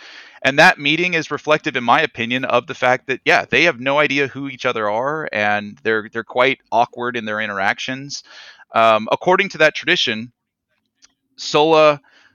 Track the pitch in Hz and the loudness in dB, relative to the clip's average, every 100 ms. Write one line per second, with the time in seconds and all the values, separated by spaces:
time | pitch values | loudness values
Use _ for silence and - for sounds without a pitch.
0 | - - - - 131 143 185 - 143 160 | -20 -20 -20 -4 -2 6 4 4 -2 -2
1 | 180 165 147 143 - 151 156 127 120 139 | -2 -2 -4 -6 0 0 0 -4 2 2
2 | 156 - 117 127 131 120 120 131 123 127 | 2 -4 -4 -4 0 -2 -2 -2 0 0
3 | - 123 143 170 87 123 170 120 131 143 | -2 -6 0 0 2 2 2 0 -2 0
4 | 147 139 135 135 139 123 127 117 107 110 | 0 0 -4 -6 -12 -6 -4 -2 -2 -2
5 | 135 156 151 107 104 104 104 - 110 110 | -4 -6 -6 -2 0 0 -4 -8 -2 0
6 | 107 117 110 123 131 131 - 110 120 123 | 0 -2 -6 0 2 0 -4 0 0 -2
7 | 120 120 107 107 107 101 101 123 - 131 | -6 -6 -6 -6 -6 -2 -2 -2 -6 -10
8 | 143 - - - - - - 113 113 110 | -10 -14 -16 -20 -20 -20 -6 2 4 4
9 | 110 - - 185 196 156 156 - 139 175 | 0 -2 0 0 0 2 0 0 -2 -2
10 | - 110 123 _ _ _ _ _ _ _ | 0 -4 -8 _ _ _ _ _ _ _
11 | _ _ _ - - 151 156 156 151 143 | _ _ _ -14 -2 0 4 4 4 2
12 | _ _ _ | _ _ _